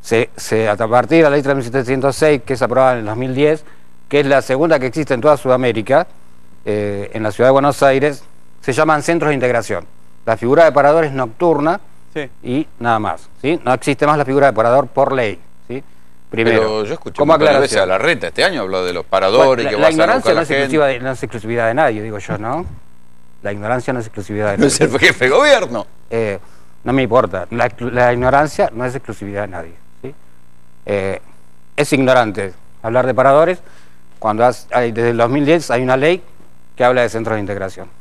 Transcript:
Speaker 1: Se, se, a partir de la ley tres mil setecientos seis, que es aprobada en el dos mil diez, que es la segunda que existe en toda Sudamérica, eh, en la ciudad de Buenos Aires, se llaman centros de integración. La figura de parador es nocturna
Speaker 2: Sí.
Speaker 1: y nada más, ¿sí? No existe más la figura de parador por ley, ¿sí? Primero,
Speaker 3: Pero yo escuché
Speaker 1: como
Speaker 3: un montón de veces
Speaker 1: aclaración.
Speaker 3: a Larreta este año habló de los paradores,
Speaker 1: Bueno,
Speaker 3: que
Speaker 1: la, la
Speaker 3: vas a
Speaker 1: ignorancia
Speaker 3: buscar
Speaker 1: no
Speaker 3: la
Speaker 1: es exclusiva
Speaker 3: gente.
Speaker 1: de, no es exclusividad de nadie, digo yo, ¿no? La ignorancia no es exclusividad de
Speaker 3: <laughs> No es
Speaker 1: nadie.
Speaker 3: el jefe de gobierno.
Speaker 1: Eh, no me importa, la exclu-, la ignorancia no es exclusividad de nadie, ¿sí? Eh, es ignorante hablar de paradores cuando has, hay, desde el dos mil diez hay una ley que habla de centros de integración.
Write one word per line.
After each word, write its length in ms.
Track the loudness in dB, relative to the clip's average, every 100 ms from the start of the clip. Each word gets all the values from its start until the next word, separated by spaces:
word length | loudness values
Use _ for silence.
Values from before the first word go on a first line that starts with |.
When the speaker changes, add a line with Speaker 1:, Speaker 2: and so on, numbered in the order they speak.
Speaker 1:
Se, 280 | 0 0 0
se, 340 | -6 -2 0 0
a 60 | 0
partir 400 | 2 2 6 6
de 60 |
la 60 | 6
ley 120 | 4
tres 140 | 2
mil 80 | -2
setecientos 520 | 0 -2 0 0 0
seis, 260 | 2 2 2
que 80 | -2
es 80 | -2
aprobada 320 | 0 4 4
en 60 | 2
el 60 |
dos 120 | -4 -4
mil 180 | -4
diez, 280 | 2 2 2 -6 -16 -16 -16 -2
que 140 | 0
es 40 |
la 160 | 4 2
segunda 380 | 2 0 2 2
que 80 | 2
existe 260 | -4 -2
en 80 | 2
toda 160 | 4 2
Sudamérica, 720 | 2 2 2 0 2 0 0 -10 -18 -16 -16 -12
eh, 460 | -4 -4 -4 -6 -8
en 100 | -4
la 80 | -4
ciudad 180 | 2 4
de 40 |
Buenos 300 | 6 2 4
Aires, 400 | 4 4 0 -2 -14 -16 -16 -8
se 120 | -4
llaman 300 | 0 2 2
centros 260 | 2 0 0
de 60 |
integración. 500 | 0 0 0 -2 -6 -6 -16 -16 -8
La 120 | -4 0
figura 280 | 4 6
de 60 | 6
parador 340 | 6 4 4
es 60 | 0
nocturna 680 | -2 -6 0 2 2 0 -2 -8 -16 -12
Speaker 2:
Sí. 140 | -10 -10 -10
Speaker 1:
y 260 | -6 -4 -4 -4
nada 180 | -2 0
más, 320 | -2 -6 -12 -6
¿sí? 200 | -2 -2
No 80 | 0
existe 360 | 0 0 0 2
más 100 | 2
la 80 |
figura 220 | 2 4 4
de 60 |
parador 340 | 4 4 4 2
por 260 | 0 2
ley, 260 | 2 -2 -4 -14 -18 -12
¿sí? 160 | -12 -12 -18 -16 -16 -8
Primero, 300 | 0 2 2
Speaker 3:
Pero 260 | 2 -2
yo 80 | -4
escuché 240 | -6 -8 -2
Speaker 1:
como 160 | 2
Speaker 3:
un 60 | 4
montón 140 | 6
de 60 | 4
veces 180 | 2 2
Speaker 1:
aclaración. 240 | 2 2
Speaker 3:
a 40 | 2
Larreta 200 | 0 -4
este 160 | 0
año 180 | 0 0
habló 220 | -4 -2
de 100 | -2
los 120 | -6
paradores, 580 | 0 2 4 6 4 4
Speaker 1:
Bueno, 40 | 0
Speaker 3:
que 60 |
Speaker 1:
la, 20 | 2
la 0 |
Speaker 3:
vas 100 | 2
a 40 |
Speaker 1:
ignorancia 240 | 4 2
Speaker 3:
buscar 180 | 2 2
Speaker 1:
no 60 | 0
Speaker 3:
la 20 |
Speaker 1:
es 60 | 2
exclusiva 360 | 0 2 2
Speaker 3:
gente. 140 | 2 0
Speaker 1:
de, 60 |
no 60 | -6
es 120 | -6
exclusividad 440 | -8 -8 -4 0 0
de 60 |
nadie, 260 | 2 0 0
digo 160 | -8 -10
yo, 200 | -6 -6
¿no? 260 | -4 -6 -8 -12 -16 -16 -16 -16 -16 -10
La 80 | -8
ignorancia 420 | -6 -2 -2 -2
no 60 | -6
es 60 | -6
exclusividad 440 | -10 -6 -2 -2
de 60 | 2
Speaker 3:
<laughs> 20 |
No 60 |
es 140 | 2 2
Speaker 1:
nadie. 140 | 0
Speaker 3:
el 60 | 4
jefe 260 | 2 4
de 60 | 2
gobierno. 560 | 4 6 4 2 -6 -8 -14 -6
Speaker 1:
Eh, 300 | -4 -2 -6 -10 -16 -16 -8
no 100 | -2
me 100 | 0
importa, 440 | 4 2 2 -4 -6
la 180 | -2 -2
exclu-, 220 | -2 -4
la 200 | 2 2
ignorancia 580 | 4 4 4 4 0 -2
no 120 | -2
es 100 | -6
exclusividad 460 | -6 -10 -10 -8 -6
de 60 | -6
nadie, 260 | -10 -12 -16 -16 -14
¿sí? 140 | -14 -14 -16 -16 -16 -16 -18 -14 -4
Eh, 340 | -2 -2 -6 -12 -18 -18 -18 -10
es 180 | -4 0
ignorante 600 | 2 6 4 4 -2 -8 -10 -16 -10
hablar 240 | -2 0
de 80 | 2
paradores 460 | 4 4 6 4 0 -8 -16 -16 -16 -16 -6
cuando 280 | -2 2
has, 220 | 2 2 -2
hay, 200 | 0 0
desde 200 | 0 0
el 60 | 2
dos 120 | 2
mil 160 | 2
diez 240 | 4 2 2
hay 140 | -2
una 120 | 2
ley 280 | 2 2 0 -4 -16 -16 -16 -16
que 80 | 0
habla 200 | 2 4
de 60 | 0
centros 260 | -2 -2
de 60 | -4
integración. 460 | -4 -6 -8 -10 -16 -16